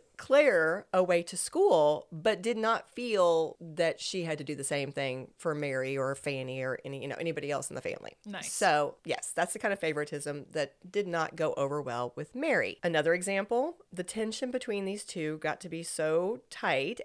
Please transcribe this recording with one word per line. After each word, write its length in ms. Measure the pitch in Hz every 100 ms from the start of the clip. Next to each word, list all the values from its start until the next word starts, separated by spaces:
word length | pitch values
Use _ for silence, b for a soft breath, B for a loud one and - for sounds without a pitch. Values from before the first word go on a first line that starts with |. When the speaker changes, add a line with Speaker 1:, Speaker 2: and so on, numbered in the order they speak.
| - -
Speaker 1:
Claire 640 | - 269 294 185 160 180 -
away 300 | 185 185 175
to 160 | 175 185
school, 680 | - 320 392 170 147 151 -
but 300 | 160 180 208
did 160 | 202 220
not 320 | 220 226 -
feel 640 | - 247 208 175 165 160 -
that 380 | 165 156 165 -
she 260 | - 190
had 120 | 165 156
to 60 |
do 100 | 139
the 100 | 143
same 280 | 135 143 139
thing 360 | 143 135 127 131 -
for 160 | 165
Mary 420 | 147 147 131 131 135
or 180 | 135
Fanny 460 | 135 - 135 127 131
or 180 | 131 127
any, 160 | - 139
you 80 | 127
know, 80 | 131
anybody 320 | 165 151 143
else 200 | 139 -
in 60 | 131
the 40 |
family. 320 | - - - - 208
Speaker 2:
Nice. 260 | 196 147
Speaker 1:
So, 440 | - 196 151 147 - -
yes, 260 | 131 -
that's 180 | - 165
the 40 | 214
kind 140 | 214
of 60 | 196
favoritism 680 | 160 147 147 151 147 143 -
that 220 | 160 139 _ 180
did 160 | 208 190
not 280 | 170 160 165
go 180 | 156 127
over 240 | 139 147
well 320 | 135 120 123
with 200 | - 147
Mary. 440 | 247 311 214 110 -
Another 320 | 175 160 151
example, 600 | 180 180 196 196 233 294 349 -
the 140 | 180
tension 460 | 180 - 220 214 254
between 340 | 247 247 208
these 200 | 196 202
two 340 | - 185 156 156
got 220 | 156 -
to 60 | 180
be 120 | 165
so 580 | 165 - 156 160 185 247 -
tight, 500 | - 202 135 143 240